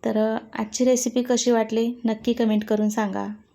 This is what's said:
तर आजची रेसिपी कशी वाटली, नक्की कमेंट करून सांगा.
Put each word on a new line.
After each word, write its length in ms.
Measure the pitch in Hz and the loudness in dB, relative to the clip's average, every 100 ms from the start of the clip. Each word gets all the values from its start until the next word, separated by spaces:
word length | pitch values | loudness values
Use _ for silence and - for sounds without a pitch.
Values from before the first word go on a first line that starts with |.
| 226 | 0
तर 320 | 214 220 226 - | 0 0 -2 -8
आजची 320 | - 214 - 254 | -8 -8 0 2
रेसिपी 360 | 247 247 247 | 2 2 -2
कशी 300 | 247 240 247 | 0 0 2
वाटली, 420 | 233 220 220 233 240 226 | 2 2 0 -2 -2 -4
नक्की 280 | 220 - | -2 -2
कमेंट 320 | 233 226 214 214 | 0 2 2 0
करून 240 | 214 214 | 0 2
सांगा. 380 | 214 208 196 202 208 - | 0 -2 -4 -6 -10 -16